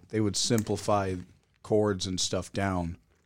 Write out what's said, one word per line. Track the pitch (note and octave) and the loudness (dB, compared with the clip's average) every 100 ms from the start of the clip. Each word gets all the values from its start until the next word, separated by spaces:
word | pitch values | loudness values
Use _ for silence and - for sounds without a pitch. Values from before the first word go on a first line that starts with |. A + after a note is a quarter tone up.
| - | -6
They | A2 | 0
would | G#2+ F#2 | 0 0
simplify | - A#2 G2+ G2+ - G#2 G2 F#2 - _ _ _ | 2 2 2 -2 2 0 0 -4 -8 _ _ _
chords | - A2 G#2 F#2+ F#2+ | 0 2 4 0 -2
and | F#2 | -2
stuff | - F#2+ - | -2 -2 -4
down. | G2+ G2 F#2 E2+ E2+ _ _ | -2 0 0 -4 -8 _ _